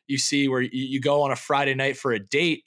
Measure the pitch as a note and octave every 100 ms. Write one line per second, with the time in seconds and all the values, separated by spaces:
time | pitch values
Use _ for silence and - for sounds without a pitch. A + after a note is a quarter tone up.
0 | - C3+ - C#3+ C#3 C3 B2+ C3 C3 C3+
1 | C#3+ C#3+ C#3+ B2+ - C#3+ C#3 C3 C#3 C3
2 | C#3 A2 G2+ C#3+ E3+ D#3+